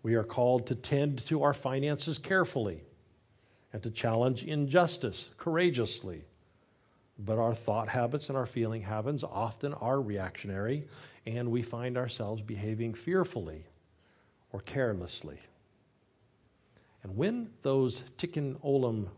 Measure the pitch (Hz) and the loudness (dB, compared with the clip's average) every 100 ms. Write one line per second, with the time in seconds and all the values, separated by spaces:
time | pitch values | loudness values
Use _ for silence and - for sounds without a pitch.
0 | 113 113 110 - 123 123 - 120 - 143 | 4 2 2 2 6 4 2 -4 0 2
1 | 147 131 - 156 143 139 131 135 143 147 | 2 0 0 4 4 4 0 0 0 0
2 | - 147 - 190 175 139 107 78 - - | -2 -6 2 4 4 2 -2 -4 -12 -20
3 | _ _ _ _ _ _ _ 113 113 110 | _ _ _ _ _ _ _ -8 -6 -2
4 | 120 113 123 123 - 151 139 160 170 - | 2 4 4 2 -2 0 4 6 4 2
5 | 117 92 - - - 160 180 127 107 - | -4 -6 -12 -6 -2 4 4 4 0 -2
6 | 95 82 78 _ _ _ _ _ _ _ | -8 -10 -14 _ _ _ _ _ _ _
7 | _ - 104 110 117 113 - 107 107 107 | _ -10 0 2 4 2 0 0 2 0
8 | 120 143 - 135 123 123 110 113 98 107 | 2 0 -2 -2 -2 0 0 0 -2 -2
9 | 113 147 - - 196 - 143 143 117 139 | 0 -2 -2 -2 -2 -2 -6 -2 0 2
10 | 113 101 92 - 101 98 107 147 147 - | 2 -2 -4 -6 -6 -2 -2 -2 -6 -16
11 | - - - 117 123 120 117 117 123 123 | -20 -12 -6 -4 0 0 -2 -4 -2 -2
12 | 123 - 107 110 107 104 107 107 117 110 | -2 -4 -4 -4 -6 -6 -4 -2 -4 -4
13 | - 185 175 120 82 78 - _ _ _ | 0 2 2 -2 -6 -10 -14 _ _ _
14 | _ _ _ _ _ - - 135 127 98 | _ _ _ _ _ -12 -6 0 0 0
15 | 87 - 78 67 - _ _ _ _ _ | -4 -8 -10 -14 -18 _ _ _ _ _
16 | _ _ _ _ _ _ _ - _ _ | _ _ _ _ _ _ _ -20 _ _
17 | 98 95 180 240 226 - 139 135 131 123 | -8 0 0 0 -6 -4 2 4 4 0
18 | - - 170 156 143 131 143 139 123 110 | -12 -6 -4 -2 -2 -4 2 4 4 0
19 | 98 | -2